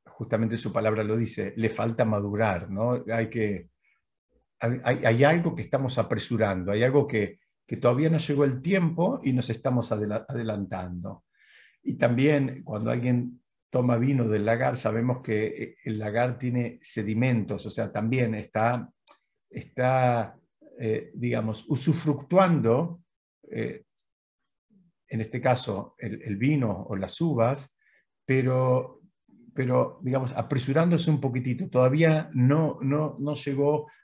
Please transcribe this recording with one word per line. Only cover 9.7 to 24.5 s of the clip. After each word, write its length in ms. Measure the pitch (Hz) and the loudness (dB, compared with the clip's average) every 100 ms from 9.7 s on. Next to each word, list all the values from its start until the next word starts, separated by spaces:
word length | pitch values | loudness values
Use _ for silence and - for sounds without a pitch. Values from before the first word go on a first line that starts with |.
| 123 113 | 0 0
adela-, 340 | 107 104 110 - | -2 -2 -4 -6
adelantando. 1000 | 120 113 104 92 92 90 90 98 98 _ _ _ - - _ | -6 -4 -4 -6 -6 -8 -8 -10 -14 _ _ _ -20 -20 _
Y 100 | - | -8
también 680 | - 123 120 139 147 131 131 | 0 0 4 4 4 0 -4
cuando 260 | - 107 113 | -10 -6 -2
alguien 460 | 123 123 123 120 - _ _ _ | -2 0 0 -2 -8 _ _ _
toma 260 | 127 123 117 | 0 2 2
vino 300 | 127 135 113 | 2 2 2
del 180 | 107 104 | 0 2
lagar, 320 | 117 131 127 | 2 0 0
sabemos 440 | - 113 123 127 | -2 0 -2 -2
que, 240 | - 107 107 | -2 -2 -2
eh, 320 | - 113 - - | -4 -12 -10 -6
el 140 | 107 | -4
lagar 400 | 107 110 123 123 | -2 0 0 -2
tiene 400 | 127 123 120 - | -2 -2 -4 -8
sedimentos, 840 | - - 104 110 131 117 98 101 107 | -8 -6 -2 2 2 2 0 -6 -6
o 20 | |
sea, 220 | 104 98 | -6 -6
también 420 | 107 110 131 117 | -2 0 0 0
está, 580 | 107 110 110 117 123 - _ - - _ _ _ | -2 -4 0 0 0 -6 _ -20 -20 _ _ _
está, 880 | - - - 127 131 127 120 101 - _ _ - - | -16 -10 -2 2 4 4 2 -2 -10 _ _ -20 -6
eh, 320 | 117 110 - | -2 -2 -4
digamos, 520 | - 120 117 110 110 - | -6 -2 -2 -2 -6 -4
usufructuando, 1300 | 127 - - 151 143 - 180 185 156 113 123 170 - _ _ _ _ - | 0 0 0 0 -2 2 4 4 4 4 2 0 -8 _ _ _ _ -12
eh, 320 | - 117 - - _ _ _ _ _ _ | -8 -6 -8 -18 _ _ _ _ _ _